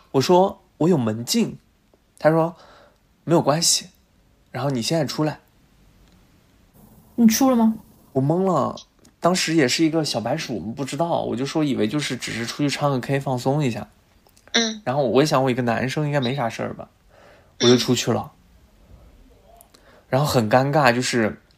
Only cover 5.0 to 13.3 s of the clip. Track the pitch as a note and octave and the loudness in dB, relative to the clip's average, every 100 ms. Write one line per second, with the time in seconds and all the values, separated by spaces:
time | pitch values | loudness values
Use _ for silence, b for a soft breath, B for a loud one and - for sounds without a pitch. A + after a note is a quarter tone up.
5 | D3+ - D3+ - _ _ _ _ _ _ | -2 -2 -4 -4 _ _ _ _ _ _
6 | _ _ _ _ _ _ _ _ - - | _ _ _ _ _ _ _ _ -20 -20
7 | - - A#3 A3 C4 B3 A3+ A3 - _ | -14 4 4 6 2 4 2 0 -8 _
8 | _ C3+ C#3 E3+ F#3+ D#3+ A#2 - - _ | _ -2 0 0 2 0 -2 -6 -16 _
9 | _ _ E3 F#3 - D#3+ B2+ - D#3+ D#3+ | _ _ 0 0 0 2 2 2 0 0
10 | D3 A#2+ A2 D#3 - A2 F2+ A#2 C3+ C#3+ | -2 -4 -4 -6 -6 -8 -8 -8 -8 -4
11 | E3+ C#3 A2 A2+ C#3 E3 D3+ A2+ - D3 | -2 -2 -2 -4 -4 -2 -2 0 -2 -2
12 | C#3+ B2 - A2+ A#2 - D3 - D3 C3 | -4 -6 -8 -8 -8 -2 -2 0 0 -2
13 | - C#3 C#3 | -2 -2 -2